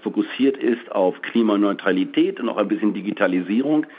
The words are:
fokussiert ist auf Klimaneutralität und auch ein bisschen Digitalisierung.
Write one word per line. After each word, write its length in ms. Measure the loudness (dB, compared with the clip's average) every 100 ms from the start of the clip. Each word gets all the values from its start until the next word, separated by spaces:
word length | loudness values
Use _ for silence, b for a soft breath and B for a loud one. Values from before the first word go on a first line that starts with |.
fokussiert 540 | -4 -2 -4 0 0 2
ist 340 | 0 -2 -2
auf 300 | 0 0 0
Klimaneutralität 1160 | -2 0 2 4 2 0 0 0 0 0 0 0
und 100 | -6
auch 80 | -2
ein 100 | -2
bisschen 260 | 0 0
Digitalisierung. 920 | -2 -6 0 2 2 0 0 2 0 -2